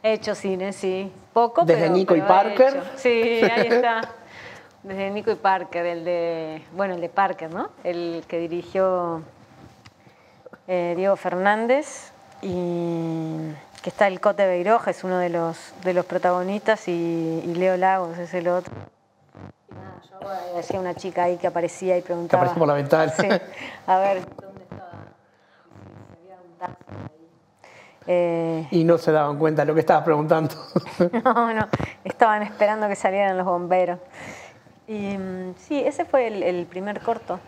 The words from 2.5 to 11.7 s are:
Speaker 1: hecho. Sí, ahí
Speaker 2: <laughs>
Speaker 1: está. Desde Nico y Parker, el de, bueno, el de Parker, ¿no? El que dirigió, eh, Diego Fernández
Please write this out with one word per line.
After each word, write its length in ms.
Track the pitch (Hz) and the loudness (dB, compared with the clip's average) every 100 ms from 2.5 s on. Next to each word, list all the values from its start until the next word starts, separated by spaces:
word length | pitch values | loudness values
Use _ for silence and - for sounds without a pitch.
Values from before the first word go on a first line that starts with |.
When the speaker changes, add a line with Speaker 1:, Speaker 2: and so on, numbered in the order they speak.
| 208 262 277 | 4 4 4
Speaker 1:
hecho. 60 | - - | -6 -2
Sí, 140 | 247 | 2
ahí 580 | 233 233 226 214 214 208 | 2 2 4 2 4 4
Speaker 2:
<laughs> 40 | |
Speaker 1:
está. 300 | 240 240 226 226 - - - - - - _ | 4 4 0 -4 -14 -20 -20 -18 -20 -20 _
Desde 260 | 196 190 196 | -12 -6 -4
Nico 180 | 202 214 | -2 -2
y 40 | 208 | 0
Parker, 500 | 196 190 170 170 170 | 2 0 -2 -4 -4
el 200 | 170 165 | -4 -2
de, 560 | 175 170 165 160 156 - 175 | -2 -2 -4 -6 -10 -12 -4
bueno, 180 | 196 175 | -4 -2
el 60 | |
de 80 | 170 | -4
Parker, 440 | 196 196 180 160 | 0 0 -2 -8
¿no? 160 | 175 403 - | -8 -8 -6
El 400 | 175 175 170 170 - | -6 -4 -6 -8 -6
que 120 | 170 | -6
dirigió, 840 | 170 175 170 190 190 185 175 165 160 - - - - - - _ _ _ _ _ - - - | -4 -6 -4 0 0 0 -2 -6 -10 -20 -20 -20 -20 -20 -20 _ _ _ _ _ -20 -20 -4
eh, 260 | 180 175 170 | -2 -2 0
Diego 200 | 190 196 | 0 0
Fernández 960 | 185 180 196 214 233 | 0 0 2 2 2